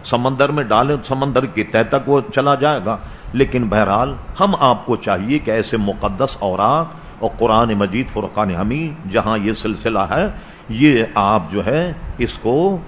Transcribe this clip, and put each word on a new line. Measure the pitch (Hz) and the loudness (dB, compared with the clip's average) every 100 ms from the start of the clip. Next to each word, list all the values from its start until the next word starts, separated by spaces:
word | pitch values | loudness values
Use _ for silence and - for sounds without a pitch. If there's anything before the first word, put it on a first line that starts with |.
سمندر | - 120 127 131 143 | -2 0 0 2 2
میں | 147 | 2
ڈالیں، | 123 107 135 147 | 2 2 2 0
سمندر | - 135 139 123 131 | -2 -2 0 0 0
کی | 107 | -4
تہ | 104 113 110 | 0 0 2
تک | 139 135 | 0 2
وہ | 139 - - | 0 2 0
چلا | 143 139 | 2 2
جائے | 143 143 98 | 2 0 -2
گا۔ | 107 - - - | -6 -8 -16 -8
لیکن | 120 131 127 117 | 0 0 2 2
بہرحال | 104 98 101 131 135 - - | 2 4 2 0 -4 -12 0
ہم | 202 190 | 0 4
آپ | 135 117 - | 2 2 0
کو | 113 | -2
چاہیے | - 95 104 147 | 0 -2 0 -2
کہ | 117 | 0
ایسے | 110 104 113 | -2 0 -2
مقدس | 101 95 104 98 131 - | -2 -2 -4 -2 -4 -2
اوراق | 101 92 104 147 160 - - - | -2 2 2 2 -2 -10 -18 -6
اور | 110 - | -6 0
قرآن | 113 110 117 | 2 4 4
مجید | 104 101 104 131 | 2 0 -2 -4
فرقان | 107 98 - 104 | -4 -4 -2 -2
حمید | 85 101 139 165 160 98 | -2 -2 -2 -4 -8 -2
جہاں | 104 107 110 | -2 0 0
یہ | 101 | 0
سلسلہ | 107 117 98 117 107 | -2 -4 -4 -2 -2
ہے، | 95 117 196 - - - - | 0 0 -2 -4 -16 -20 -10
یہ | 110 147 127 113 107 | 4 4 6 2 2
آپ | 101 107 82 | 4 2 0
جو | 95 95 | -4 0
ہے | 147 175 160 - - | 0 -2 -6 -10 -4
اس | 120 - | -4 -2
کو | 110 135 185 185 | 0 2 2 0